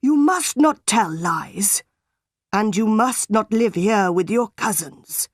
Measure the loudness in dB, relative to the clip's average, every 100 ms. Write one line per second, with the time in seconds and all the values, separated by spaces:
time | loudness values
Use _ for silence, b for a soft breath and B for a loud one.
0 | 2 4 2 2 -2 0 0 0 -2 0
1 | 0 -2 -4 -4 -6 -4 -2 -2 -6 _
2 | _ _ _ _ _ -2 0 0 2 2
3 | 0 -2 -2 -2 0 0 0 0 0 2
4 | 2 0 0 0 -2 -4 -4 -4 -6 -14
5 | -12 -8 -8